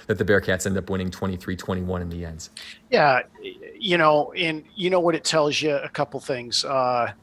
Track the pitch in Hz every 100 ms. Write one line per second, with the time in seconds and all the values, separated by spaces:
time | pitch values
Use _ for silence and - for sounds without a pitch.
0 | - 104 92 98 95 92 101 95 92 95
1 | 92 - 98 90 92 92 - 92 90 92
2 | 87 85 82 82 - - - - - 240
3 | 151 127 - - 101 92 - - 220 175
4 | 156 151 147 175 165 156 151 - 175 185
5 | 170 160 - 160 151 139 151 143 151 -
6 | 143 135 - 127 120 - 131 135 123 123
7 | 113 -